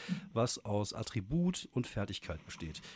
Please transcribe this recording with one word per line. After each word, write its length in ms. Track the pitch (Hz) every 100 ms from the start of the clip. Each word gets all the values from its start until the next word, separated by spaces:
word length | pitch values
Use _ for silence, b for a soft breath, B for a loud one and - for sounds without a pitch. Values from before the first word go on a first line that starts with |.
| B 185 B
was 280 | 113 120 - -
aus 260 | 104 104
Attribut 760 | - 110 113 95 160 175 180 -
und 140 | - 120
Fertigkeit 580 | - 101 98 - 80
besteht. 380 | - - 80 78 B